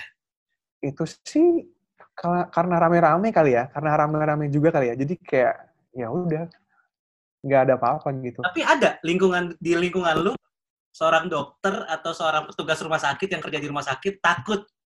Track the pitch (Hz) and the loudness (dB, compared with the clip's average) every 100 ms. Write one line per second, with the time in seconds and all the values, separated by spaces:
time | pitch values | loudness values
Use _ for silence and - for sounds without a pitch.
0 | - _ _ _ _ _ _ _ 139 143 | -14 _ _ _ _ _ _ _ -8 -6
1 | 160 - - 294 339 339 - _ _ _ | -8 -8 -4 2 4 2 -4 _ _ _
2 | - - 175 175 175 - 170 170 170 170 | -20 -8 -2 -2 -2 -2 0 2 4 6
3 | 165 165 214 208 151 120 131 147 151 151 | 6 4 2 4 4 4 0 -4 0 2
4 | 151 156 156 151 147 147 156 160 123 117 | 2 0 0 0 0 2 2 2 0 -2
5 | 143 180 - 135 123 - - _ _ 127 | -4 -6 -2 2 2 0 -8 _ _ -10
6 | 117 147 180 156 170 - _ _ _ _ | -6 -4 -4 -4 -6 -14 _ _ _ _
7 | _ _ _ _ 139 139 131 127 120 151 | _ _ _ _ 0 4 4 4 2 -2
8 | 151 135 127 120 147 330 269 302 190 - | -4 -8 -8 -8 -6 -2 2 2 2 0
9 | 160 180 190 180 175 170 170 170 175 180 | -2 0 2 0 -4 -6 -2 0 0 0
10 | 175 156 175 247 _ _ _ _ _ - | 0 0 0 -4 _ _ _ _ _ -4
11 | 160 165 170 160 - _ 196 196 - 160 | 2 2 2 -4 -6 _ -4 -4 -6 -6
12 | 170 165 165 156 156 - 160 156 160 156 | -6 -4 -2 -2 -4 -6 -4 -4 -2 -2
13 | 147 139 196 175 - 151 147 143 139 131 | -2 -4 -4 -6 -6 -8 -6 -6 -6 -6
14 | 196 196 170 175 - 208 - _ | -6 -2 0 0 -2 -6 -6 _